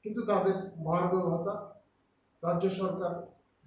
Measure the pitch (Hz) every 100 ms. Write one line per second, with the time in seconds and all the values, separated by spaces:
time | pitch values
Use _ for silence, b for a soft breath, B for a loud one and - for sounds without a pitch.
0 | 214 226 208 190 190 190 - 165 160 175
1 | 180 185 170 165 185 208 - - _ _
2 | _ _ _ _ 170 175 190 190 190 -
3 | 170 - - - _ _